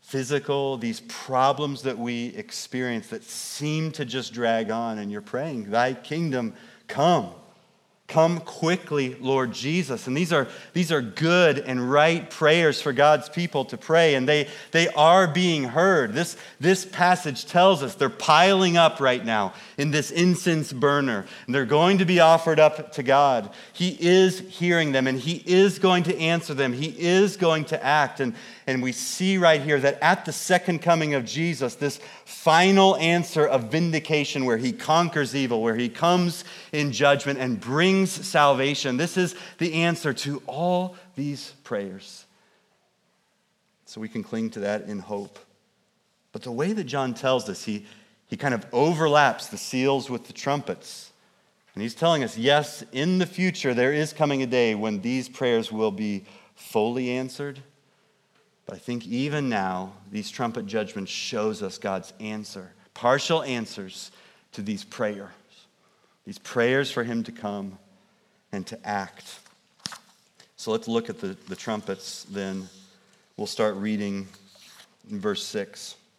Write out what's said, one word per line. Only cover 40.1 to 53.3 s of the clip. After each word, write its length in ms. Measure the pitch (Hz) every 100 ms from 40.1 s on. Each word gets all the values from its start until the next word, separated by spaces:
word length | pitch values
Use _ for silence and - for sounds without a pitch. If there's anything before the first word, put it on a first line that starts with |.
to 280 | 127 143 143 -
all 500 | 131 175 180 180 180 - -
these 360 | 143 143 - -
prayers. 600 | - 104 101 95 - - _ _ _ _ _ _ _ _ _ _ _ _ _ _ _ _
So 160 | _ -
we 80 | 110
can 140 | 117
cling 280 | 98 113 113
to 100 | 113
that 240 | 101 104
in 160 | 101 104
hope. 380 | 95 104 101 - _ _ _ _ _ _ _ _ _
But 100 | -
the 100 | -
way 200 | 120 165
that 120 | 214
John 280 | 143 139 131
tells 340 | 117 135 131 110
this, 180 | 92
he, 200 | - 104 101 - _ _ _
he 100 | 110
kind 160 | 143
of 100 | 120 -
overlaps 760 | 120 151 165 160 147 139 110 -
the 100 | 101
seals 500 | - 131 135 139 117
with 200 | 123 -
the 40 |
trumpets. 800 | - - 143 - 92 - - - _ _ _ _ _ _
And 80 | -
he's 120 | 113
telling 280 | 113 165 160
us, 160 | 117 110
yes, 460 | 120 147 143 - -
in 260 | 127 156 185
the 80 |
future, 480 | 175